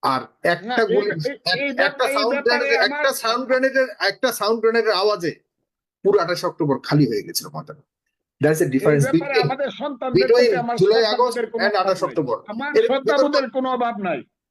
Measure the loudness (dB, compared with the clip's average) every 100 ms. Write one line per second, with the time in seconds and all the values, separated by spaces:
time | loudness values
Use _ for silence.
0 | -2 -2 -6 _ -2 -2 -2 -2 2 2
1 | 0 -4 -6 -6 -6 -4 -4 0 -2 0
2 | -2 0 -2 0 0 0 0 0 0 0
3 | -2 -2 -2 -2 0 0 0 0 -2 -2
4 | -4 -2 -4 -2 -2 0 2 2 2 2
5 | 2 0 -4 -8 _ _ _ _ _ _
6 | 2 2 2 -2 -4 -2 -2 -2 0 2
7 | 2 0 -6 -10 -10 -14 -14 -18 _ _
8 | _ _ _ _ 0 2 0 0 2 2
9 | 2 0 0 0 0 -2 -6 -6 -10 -6
10 | -2 0 4 4 4 2 -2 0 2 4
11 | 2 2 0 0 -6 -2 0 0 0 0
12 | -2 -2 -2 -4 -6 -8 0 2 2 2
13 | 2 2 4 2 0 -2 -2 -2 -2 -4
14 | -4 -6 -8 _ _